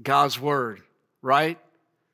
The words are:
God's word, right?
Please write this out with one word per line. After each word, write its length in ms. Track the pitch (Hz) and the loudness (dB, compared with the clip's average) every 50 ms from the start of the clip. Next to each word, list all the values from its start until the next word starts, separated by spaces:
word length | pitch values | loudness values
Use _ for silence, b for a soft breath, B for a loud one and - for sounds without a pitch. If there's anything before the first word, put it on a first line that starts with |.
God's 380 | 117 131 135 143 143 143 135 123 | -4 0 2 2 2 2 0 -4
word, 420 | 127 147 147 139 127 117 107 92 - _ _ _ _ _ _ _ | -4 -2 -2 -2 -2 -4 -8 -12 -18 _ _ _ _ _ _ _
right? 380 | - 131 131 143 156 160 165 165 _ _ _ _ _ _ _ _ _ _ | -2 0 2 2 2 0 -2 -8 _ _ _ _ _ _ _ _ _ _